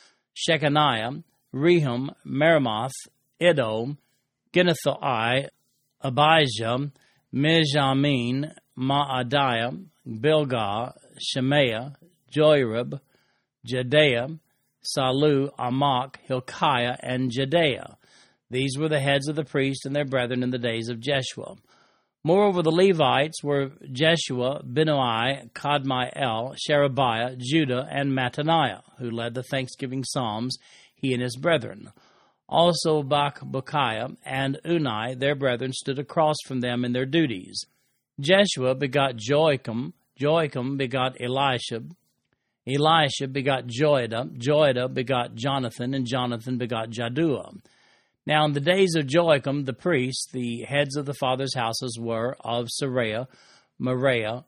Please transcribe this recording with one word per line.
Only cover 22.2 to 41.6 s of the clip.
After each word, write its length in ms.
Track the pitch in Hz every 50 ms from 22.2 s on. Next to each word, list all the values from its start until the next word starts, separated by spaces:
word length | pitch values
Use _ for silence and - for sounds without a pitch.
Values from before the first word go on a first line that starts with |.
| -
Moreover, 400 | 147 170 196 208 208 190 180 170
the 80 | 156
Levites 720 | 160 170 185 196 190 160 151 127 123 131 143 156 160 - -
were 300 | 143 143 139 139 135 - - - 139
Jeshua, 720 | 131 123 156 160 170 160 - - 139 123 123 127 139 151 143
Binnui, 880 | 131 123 139 160 160 151 139 131 120 113 113 117 131 139 139 - 113 -
Kadmiel, 1040 | - - 143 147 147 135 135 131 127 127 123 - - 143 123 110 110 117 135 147
Sherebiah, 800 | - - - 156 147 143 139 131 127 135 123 113 113 117 127 131 123
Judah, 500 | 123 123 143 165 156 131 123 123 135 -
and 220 | - 139 139 143 135
Mattaniah, 680 | 131 127 123 - - 151 156 165 165 151 120 98 - - _ _ -
who 120 | 127 120
led 240 | 113 117 117 120 117
the 80 | 127 123
thanksgiving 640 | - - 135 131 123 - - 139 131 123 135 127
psalms, 520 | - - 143 127 113 104 110 117 127 127 - _ _ - - - _ _
he 200 | _ - 135 127
and 80 | 120 123
his 140 | 123 117
brethren. 540 | 123 139 170 165 147 110 107 - - - - - _ _ _ _ _ _ _ _ _ _ -
Also 540 | - - 170 175 170 - - 170 156 151 143
Bakbukiah 1120 | 131 147 143 143 143 - - - 135 131 131 131 - - 151 135 120 110 110 117 135 - - -
and 360 | 139 131 135 135 135 139 - -
Unai, 540 | 160 170 170 151 131 110 107 110 123 131 123
their 160 | 131 139 147
brethren, 380 | 135 139 131 123 117 127 131 127
stood 260 | - - - 139 135
across 380 | 143 - - 175 156 151 151 - -
from 140 | - 139 127
them 240 | 120 123 123 123 123
in 80 | 123 123
their 140 | 127 135
duties. 520 | 135 139 170 160 135 110 92 - - - - - - _ _ _ _ _ _ _ _ _ -
Jeshua 540 | 139 143 185 196 202 190 - 135 127 127 135
begot 400 | 135 147 135 123 143 139 135 127 113
Joachim, 760 | 107 113 143 147 160 160 143 131 - - 113 117 127 160 180 _ _ _ _
Joachim 600 | - 131 143 156 170 160 147 - 131 123 135 139
begot 440 | 139 139 123 123 135 127 131 127 -
Eliashib, 720 | 123 123 127 135 139 139 127 120